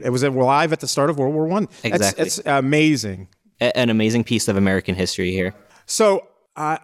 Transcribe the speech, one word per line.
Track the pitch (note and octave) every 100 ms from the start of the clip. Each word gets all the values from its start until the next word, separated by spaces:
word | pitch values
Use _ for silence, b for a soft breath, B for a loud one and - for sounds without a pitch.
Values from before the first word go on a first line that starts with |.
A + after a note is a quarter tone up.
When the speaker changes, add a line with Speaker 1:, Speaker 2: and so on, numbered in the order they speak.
| C3
Speaker 1:
was | B2
alive | C#3 C3 B2+ C#3+ E3
at | D#3
the | C3+
start | - C#3+
of | D3
World | C3
War | D#3 D#3+
One. | G3 G3+ B
That's, | A2+
Speaker 2:
Exactly. | G2+ G2+ -
Speaker 1:
that's | - -
amazing. | - C#3 C3+ D3+ D#3 C#3+ G#2+ F#2+ F#2+ _ _ _
Speaker 2:
A-, | A#2+
an | - A#2+
amazing | A2 A2 A#2
piece | A2 A2+ -
of | G2
American | G2 F#2+ - F2+
history | F2+ - F2+
here. | F#2 F#2 - b b -
Speaker 1:
So | - G#3+ G3 - _ _
I, | - D3+ D#3+